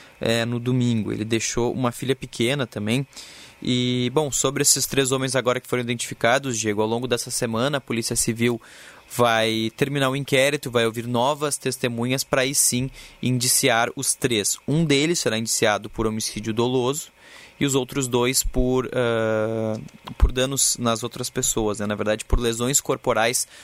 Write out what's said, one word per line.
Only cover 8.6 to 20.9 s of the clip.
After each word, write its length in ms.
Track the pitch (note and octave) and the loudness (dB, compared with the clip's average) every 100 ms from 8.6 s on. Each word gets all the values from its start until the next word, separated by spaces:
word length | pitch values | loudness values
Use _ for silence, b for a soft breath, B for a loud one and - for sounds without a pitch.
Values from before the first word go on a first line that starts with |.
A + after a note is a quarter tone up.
| B B B B B | B B B B B
vai 600 | - A#2+ A2+ A2+ A2 A2+ - | 2 4 4 2 0 -2 -2
terminar 320 | C#3 C#3+ C3+ | -2 0 0
o 60 | |
inquérito, 560 | C3+ C3+ C3+ C3+ C#3+ C3 | -2 0 2 4 0 0
vai 160 | A#2 A2+ | 0 2
ouvir 220 | A#2 A#2 | 0 -2
novas 500 | A#2+ B2+ D3 D3 - | 0 2 0 -2 -2
testemunhas 640 | C3+ B2+ B2+ A#2 B2 C3 | -4 -2 -4 -2 -2 -2
pra 200 | - C3+ | 0 0
aí 120 | C3 | 2
sim 380 | C#3+ - B2 C3 B B B | 2 2 2 -2 B B B
indiciar 680 | B2 B2+ B2+ - C3 A2+ A#2+ - | 0 2 2 2 4 4 2 -2
os 180 | C3 | -4
três. 420 | - C3 A2 F#2+ - - | -2 0 0 0 -2 -2
Um 160 | D3+ | 0
deles 340 | E3 C#3 D#3 E3+ | 4 4 2 0
será 180 | A#2+ A2 | 0 -2
indiciado 540 | A2+ - A2 G2+ G#2+ | -2 0 2 2 -2
por 160 | - A2 | -2 -2
homicídio 480 | A2 - G#2+ A2 | -2 -6 -6 -4
doloso 560 | A2 A#2+ B2+ A#2+ D3+ - _ B B B B | 0 2 2 0 -2 -8 _ B B B B
e 80 | C#3+ | 0
os 80 | |
outros 340 | C3+ B2+ C#3+ B2+ | 0 -2 -4 0
dois 340 | A#2+ B2 C3 | 2 2 2
por, 480 | - C3 B2+ B2+ A#2+ | 0 2 2 2 0
ah, 840 | B2+ A#2+ A2+ A2 A2 G#2+ A2+ A2 A2 C#3 - - - | 0 0 2 2 0 0 -2 -2 -4 -8 -16 -8 2
por 160 | - | 2
danos 460 | B2+ C3 C3+ - - | 4 0 0 0 0
nas 240 | A#2+ | 0